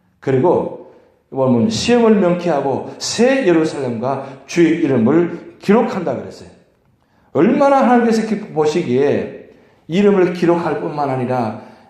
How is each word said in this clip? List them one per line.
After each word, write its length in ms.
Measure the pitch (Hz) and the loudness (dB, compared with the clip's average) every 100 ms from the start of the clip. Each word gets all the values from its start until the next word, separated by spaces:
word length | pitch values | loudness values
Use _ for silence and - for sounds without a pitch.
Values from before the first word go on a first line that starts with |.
| _ _ | _ _
그리고 760 | - 131 170 135 - - - - _ _ _ | -2 0 2 0 -2 -10 -20 -20 _ _ _
보면 380 | 135 131 117 110 | -4 0 2 0
시험을 520 | - - 240 226 214 | -2 0 2 4 4
명쾌하고 720 | 175 175 180 147 135 120 - - | 2 0 -2 -2 -2 -4 -6 -12
새 480 | - - 240 269 208 | -8 0 2 2 2
예루살렘과 1000 | 165 156 151 131 113 123 135 - - - | 2 0 -4 -6 -4 -4 -6 -8 -18 -8
주의 360 | 170 160 160 | 0 2 2
이름을 760 | 151 127 113 160 170 - - - | 0 2 2 2 0 -4 -16 -10
기록한다 580 | - 214 226 190 160 113 | 0 2 2 -4 -6 -8
그랬어요. 320 | 95 - 87 - _ _ _ _ _ _ _ | -10 -18 -20 -20 _ _ _ _ _ _ _
얼마나 500 | 127 190 294 277 269 | 0 2 2 2 2
하나님께서 400 | 226 247 226 - | 4 2 2 0
이렇게 300 | - 202 - | -2 -4 -6
보시기에 960 | 151 151 180 139 123 143 110 101 - - - _ _ - | -2 -2 0 0 0 2 0 -4 -12 -20 -20 _ _ -6
이름을 440 | 175 202 190 175 | 2 2 4 2
기록할 480 | - 165 170 165 151 | 0 0 0 0 -4
뿐만 300 | 170 151 139 | -6 -4 -4
아니라 500 | 131 117 127 113 110 - - _ | -2 -2 -2 -4 -8 -16 -20 _